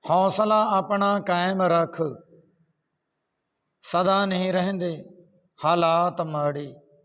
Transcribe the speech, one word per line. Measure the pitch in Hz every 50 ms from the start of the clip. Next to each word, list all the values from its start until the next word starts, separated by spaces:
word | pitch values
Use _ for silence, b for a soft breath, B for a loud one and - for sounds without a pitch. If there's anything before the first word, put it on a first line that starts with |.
| _ -
ਹੌਸਲਾ | 160 180 185 196 180 - 214 214 214 214 214 226
ਆਪਣਾ | 208 190 185 - 208 196 202 202 202 202
ਕਾਇਮ | - - 180 175 175 185 196 190
ਰੱਖ, | 185 175 165 170 165 160 - - 165 147 123 - - _ - - _ _ _ _ _ _ _ _ _ _ _ _ _ _ _ _ _ _ _ _ _ _ _ _ _ _ _ _
ਸਦਾ | - - - 175 185 185 190 196 202
ਨਹੀਂ | 196 190 180 185 185
ਰਹਿੰਦੇ | 180 185 180 190 202 185 175 175 160 147 - - - - - _ _ _ _ _ _ _ -
ਹਾਲਾਤ | 156 170 175 170 165 165 170 175 175 - -
ਮਾੜੇ। | 170 160 151 147 147 147 143 147 147 135 127 - _ _ _ _